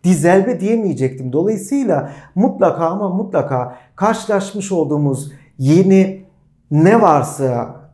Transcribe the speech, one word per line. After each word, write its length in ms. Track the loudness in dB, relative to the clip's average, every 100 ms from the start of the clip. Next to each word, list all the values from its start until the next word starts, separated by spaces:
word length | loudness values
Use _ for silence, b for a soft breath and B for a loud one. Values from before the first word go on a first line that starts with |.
dieselbe 560 | 2 2 4 4 2 -2
diyemeyecektim. 720 | -2 0 -2 -2 -4 -4 -4
Dolayısıyla 760 | -2 -2 -4 -4 -4 0 -2 -4 B B -2
mutlaka 500 | -2 2 0 2 -4
ama 240 | -2 -4
mutlaka 680 | -4 -4 -4 -2 -4 -6 B B -4
karşılaşmış 760 | -2 -2 -2 -4 -4 -10 -4
olduğumuz 600 | -2 -2 0 0 -2 -8 B B -4
yeni 680 | 2 4 6 4 2 -2 -18 _ _ _ _
ne 300 | 2 4 6
varsa 760 | 4 4 0 -4 -2 -2 -6 -12 -20